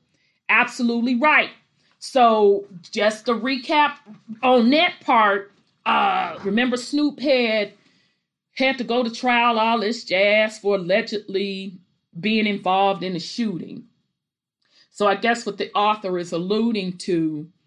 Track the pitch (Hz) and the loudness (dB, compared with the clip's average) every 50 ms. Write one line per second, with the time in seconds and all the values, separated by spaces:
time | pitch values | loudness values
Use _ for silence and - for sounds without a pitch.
0 | _ _ _ _ _ _ _ _ _ - 214 233 240 - - - 240 233 233 233 | _ _ _ _ _ _ _ _ _ 0 2 2 2 0 -2 -4 -2 -2 0 0
1 | 233 269 247 233 302 302 285 247 185 - - _ _ _ _ _ _ _ _ - | -2 -2 0 2 2 2 2 2 0 -2 -6 _ _ _ _ _ _ _ _ -20
2 | - - - 254 240 226 220 214 208 202 202 202 - - 190 165 - - - 214 | -8 -2 2 4 4 6 6 6 4 4 4 2 -2 -10 -18 -20 -16 -8 -2 0
3 | 208 220 220 - - 247 233 202 220 262 277 240 - - 311 302 294 277 - - | 0 0 0 -2 -2 -4 -2 -2 -2 -4 -4 -4 -4 0 2 2 2 2 0 -6
4 | _ 214 214 - _ - 220 - 262 254 254 247 226 247 294 320 349 359 - - | _ -20 -20 -20 _ -18 -8 -2 2 4 4 6 6 6 4 4 2 0 -2 -4
5 | - 302 247 226 214 202 202 196 - - _ _ _ _ _ _ - 226 226 208 | -2 2 4 4 4 4 2 0 -4 -8 _ _ _ _ _ _ -2 0 0 2
6 | 202 196 185 185 185 170 160 - 202 196 202 233 262 247 247 247 - - 285 294 | 2 0 0 -2 -2 -4 -6 -8 -4 -2 0 0 0 0 -2 -4 -4 -4 -2 0
7 | 294 277 277 - 247 302 262 247 240 220 220 214 202 196 - _ _ _ _ _ | 0 0 -2 -2 0 2 2 2 2 0 0 -2 -2 -4 -8 _ _ _ _ _
8 | _ _ _ _ _ _ _ _ _ _ - - 262 269 262 247 214 196 233 247 | _ _ _ _ _ _ _ _ _ _ -4 -2 0 0 0 -2 -4 -2 -2 -2
9 | 247 233 233 - 254 247 240 240 240 240 233 220 220 226 226 226 196 220 240 240 | -2 -4 -4 -4 0 0 2 2 2 2 2 2 2 2 0 0 0 -2 -4 -6
10 | - - 175 190 202 202 214 214 214 220 220 - - 202 202 190 170 170 196 226 | -6 -2 0 2 2 4 4 2 2 0 -2 -4 -2 0 0 0 0 0 0 0
11 | 220 - 220 202 - - 190 190 202 196 190 190 190 196 175 - _ _ _ _ | 0 -2 -6 -8 -6 -6 -6 -4 -4 -4 -6 -8 -12 -14 -16 -20 _ _ _ _
12 | _ _ - 170 180 214 220 220 214 208 202 196 - 180 185 190 196 196 196 170 | _ _ -12 -6 -4 -2 0 0 0 -2 -2 -2 -2 0 2 2 2 2 0 -2
13 | 175 190 175 160 - - - 233 233 202 175 156 - - 87 82 - _ _ _ | -4 -6 -6 -8 -8 -8 -6 -6 -4 -4 -6 -8 -10 -12 -16 -18 -20 _ _ _
14 | _ _ _ _ _ _ _ _ _ _ _ _ _ _ _ _ _ _ _ - | _ _ _ _ _ _ _ _ _ _ _ _ _ _ _ _ _ _ _ 0
15 | 208 202 196 196 233 226 233 233 - 196 190 - 190 - - 202 208 208 214 208 | 0 0 0 0 0 -2 -2 -2 -4 -8 -8 -8 -8 -4 -2 0 0 0 0 -2
16 | - 185 180 175 175 175 180 170 180 185 214 220 226 233 220 202 185 180 180 - | -4 -6 -4 -6 -6 -6 -6 -6 -4 -2 -2 0 0 -2 -2 -2 -4 -6 -8 -8
17 | - 208 175 165 160 156 156 147 160 - _ _ _ | -4 -2 -2 0 0 -2 -4 -6 -12 -14 _ _ _